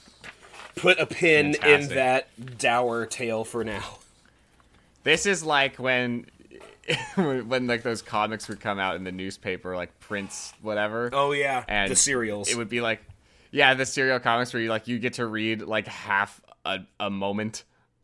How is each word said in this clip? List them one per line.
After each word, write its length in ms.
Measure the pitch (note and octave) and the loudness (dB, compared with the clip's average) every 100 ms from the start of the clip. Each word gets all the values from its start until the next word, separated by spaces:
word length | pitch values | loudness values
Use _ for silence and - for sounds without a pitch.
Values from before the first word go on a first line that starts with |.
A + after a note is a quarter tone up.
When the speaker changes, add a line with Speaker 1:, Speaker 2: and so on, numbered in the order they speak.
| - - - - - - - - | -20 -20 -20 -20 -20 -20 -16 -2
Speaker 1:
put 240 | F3+ F3+ | 4 4
a 80 | D#3 | 2
pin 400 | - E3+ D3+ D3 | 2 4 6 4
in 60 | D3+ | 2
Speaker 2:
Fantastic. 400 | - C#3+ C#3+ C#3+ | 6 6 6 0
Speaker 1:
that 640 | C3 C3 - - B2+ A#2 | 2 2 0 -12 -16 -2
dour 480 | B2+ A#2+ B2 A#2 A2 | 2 4 2 0 -4
tale 360 | - B2 A2 | -4 -4 -2
for 200 | A2 A#2+ | -4 -4
now. 340 | A2 G2+ - - - _ _ _ _ _ _ _ _ _ | -4 -4 -8 -14 -20 _ _ _ _ _ _ _ _ _
Speaker 2:
This 220 | A#3 A#3 G#3 | 0 2 2
is 180 | F#3 | -2
like 340 | D#3 D3 C3+ - | 2 2 2 0
when, 500 | B2+ B2+ B2 A#2+ - _ - - - | 0 0 0 -4 -8 _ -20 -20 -20
<laughs> 440 | - - D#3 - - | -16 -4 -4 -4 0
when, 340 | E3 C3 A2+ | 0 0 0
when, 160 | C3 B2 | -2 0
like, 160 | A#2+ | -2
those 220 | B2 A2 | -2 -4
comics 440 | - A2 G#2+ G#2+ - | -4 -2 0 -2 -8
would 120 | G#2 | -8
come 180 | A2+ G2+ | -4 0
out 160 | F#2+ F2 | 0 -2
in 80 | |
the 80 | F#2 | -6
newspaper, 640 | F#2 F#2+ - G#2+ F#2 F2+ F2+ | -6 -8 -8 -6 -6 -6 -6
like 240 | F2 _ | -6 _
Prince 540 | - G#2 G2 - - - | -8 -6 -6 -10 -14 -12
whatever. 480 | G#2+ G#2+ G#2+ A2 A#2+ | -6 -2 0 -2 -2
Speaker 1:
Oh, 200 | C3+ C#3+ | 0 2
yeah. 320 | C#3+ C#3 C3 A2+ | 2 0 -2 -2
Speaker 2:
And 220 | G#2 G2 | 0 2
Speaker 1:
The 40 | - | 2
serials. 520 | - C3 A2 G#2 G2 | 2 2 -2 -4 -2
Speaker 2:
it 80 | A#2 | -2
would 120 | A2 | -2
be 100 | A#2+ | -2
like, 240 | A#2 A2 - - _ _ _ | 0 -2 -6 -20 _ _ _
yeah, 240 | C3 C#3 C3 | 4 6 6
the 100 | C3 | 2
serial 340 | - C3+ B2+ | 0 2 2
comics 320 | B2 A#2 B2 | 2 2 0
where 120 | A#2+ | -2
you, 60 | A2+ | -2
like, 180 | A2 A#2+ | -2 -2
you 100 | A#2+ | -4
get 160 | A#2+ | -4
to 140 | A#2+ A#2+ | -4 -4
read, 340 | A2 A2 A2 | -2 -2 -2
like, 240 | G2+ G#2+ G#2+ | -2 -4 -4
half 560 | - - G2 G2+ - _ - - | -8 0 2 0 -4 _ -12 -6
a, 140 | F#2+ F#2 - | -6 -6 -6
a 120 | G2+ | -4
moment, 540 | G2 G2 G2+ A2 - - _ _ _ | -2 -4 -2 -4 -8 -16 _ _ _